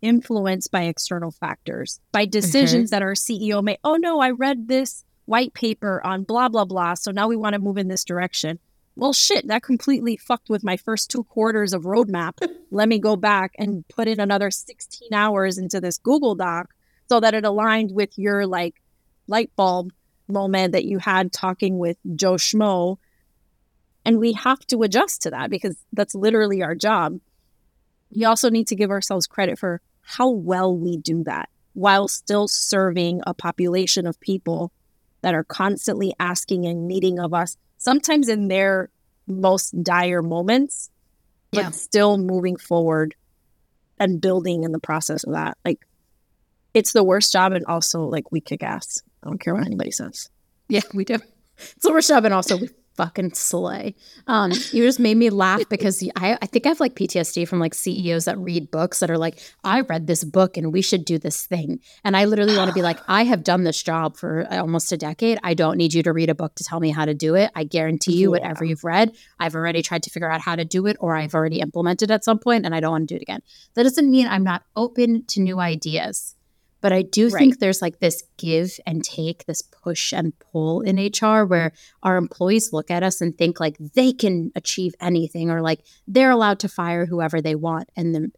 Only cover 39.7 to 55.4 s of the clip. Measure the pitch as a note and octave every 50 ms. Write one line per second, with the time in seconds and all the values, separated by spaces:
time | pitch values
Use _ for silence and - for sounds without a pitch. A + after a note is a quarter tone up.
39.7 | - F3 E3 F3 F3 F3+ F3+ F3+ F3+ F3 E3 E3+ E3 E3+ F3+ G3 A3+ C4 C#4+ C#4
40.7 | - - - - _ _ _ _ _ _ _ _ _ _ _ _ - G#3 G3+ E3
41.7 | D#3 - - - - G#3 G#3 G#3 G#3 G3 F#3 F#3 F#3 F#3 F3 F#3 F3+ - - -
42.7 | E3+ E3+ E3 E3 D#3+ D#3 D#3 D#3 - _ _ _ _ _ _ _ _ _ _ _
43.7 | _ _ _ _ _ - G#3 F#3+ F#3 D#3+ F3+ F#3+ F#3 F#3 E3+ F#3 F3 E3 D#3+ E3
44.7 | D#3 D#3+ - - D#3 D#3+ - - D3+ - - - D3 D#3+ D#3 - - - - -
45.7 | - - _ _ _ _ _ _ _ _ _ _ _ _ _ _ _ _ _ _
46.7 | - A3+ G3+ - - A3+ G3 F#3 F#3 G#3 G#3 - - F#3 F#3 F#3+ F#3+ F3+ - -
47.7 | E3+ E3 E3 - - E3+ D#3+ C3 D#3+ D3+ - - - D#3 - - - - - -
48.7 | - - - - - - - _ _ _ - - - F#3 - - F3 G#3 - -
49.7 | - - - - - - - - - - - - _ _ _ _ _ _ _ -
50.7 | G#3+ G3+ - - - G3 F#3+ - A3+ A3 - _ _ _ _ _ _ - - -
51.7 | - _ - D#4 D#4 D#4+ E4 - D4 B3 G#3+ G#3+ G3 F#3 F3+ - G3 F3+ A3 C4
52.7 | - _ _ _ _ - F3 E3+ - G#3+ F#3 F3 - - - - - F3 F#3 F3
53.7 | - - - G#3 F#3+ _ - - - - _ - A3+ A3 G3+ F3+ F3+ A#3 - -
54.7 | - A3+ A#3 B3+ C4 B3 B3 G#3+ A3 A3+ A#3 A3+ G3+ G3